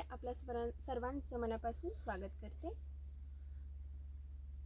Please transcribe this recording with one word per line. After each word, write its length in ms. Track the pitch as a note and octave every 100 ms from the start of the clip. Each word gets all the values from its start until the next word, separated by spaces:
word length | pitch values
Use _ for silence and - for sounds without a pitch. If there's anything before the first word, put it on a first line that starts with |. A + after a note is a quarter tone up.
| -
आपल्या 220 | B3 B3+
सर्वां-, 360 | B3 - A#3+ A#3 -
सर्वांचं 600 | - B3 A#3+ C#4 - A#3+
मनापासून 540 | A#3 A3+ A#3 A3+ E4+
स्वागत 360 | - - G3 G3 -
करते. 280 | G#3+ - E4 A#4+ - - - - - - - - - - - - - - - - - -